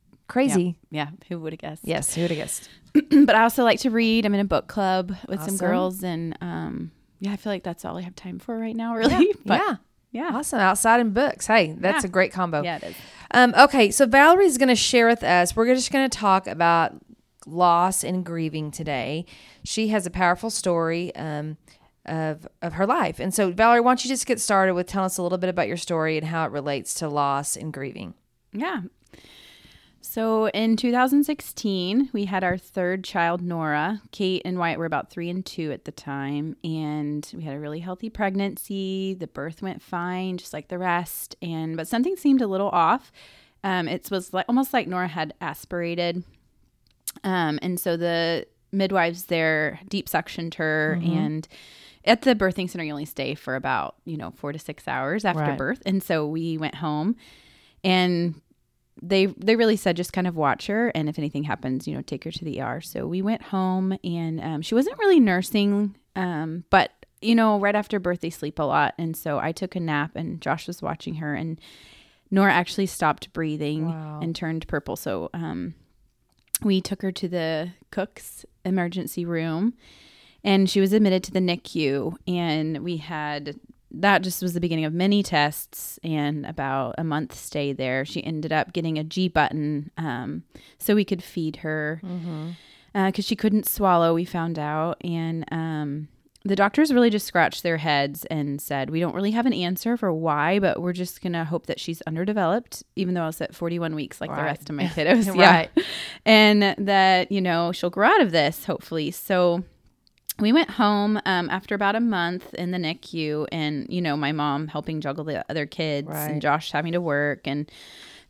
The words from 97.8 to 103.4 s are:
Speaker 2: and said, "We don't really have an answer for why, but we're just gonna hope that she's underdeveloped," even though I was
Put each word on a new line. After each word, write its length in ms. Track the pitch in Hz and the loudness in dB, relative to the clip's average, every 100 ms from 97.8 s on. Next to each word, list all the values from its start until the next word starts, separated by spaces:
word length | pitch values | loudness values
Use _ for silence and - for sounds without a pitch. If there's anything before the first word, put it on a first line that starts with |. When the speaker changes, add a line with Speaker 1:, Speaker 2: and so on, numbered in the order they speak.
| 156 143 143 143 - | 0 0 0 -4 -6
Speaker 2:
and 340 | 156 143 139 | -4 -4 -4
said, 280 | - 143 131 | -4 -4 -2
"We 100 | 160 | -2
don't 140 | 175 | -2
really 180 | - 202 | 0 0
have 120 | 226 | 2
an 80 | 247 | 2
answer 440 | 220 175 180 226 240 | 0 0 -2 -2 -2
for 160 | 202 | 0
why, 480 | 160 160 147 156 196 | 0 0 2 2 2
but 200 | 190 - | 2 0
we're 120 | 180 | -2
just 260 | 175 180 - | -4 -6 -8
gonna 240 | 185 170 | -6 -4
hope 220 | 165 170 - | -4 -4 -4
that 140 | - | -6
she's 200 | - 165 | -6 -8
underdeveloped," 840 | - 160 185 214 170 208 247 - - | -6 -4 -2 0 2 0 -4 -14 -12
even 200 | - 185 | -6 -2
though 100 | 180 | -2
I 20 | 160 | -4
was 140 | 160 | -4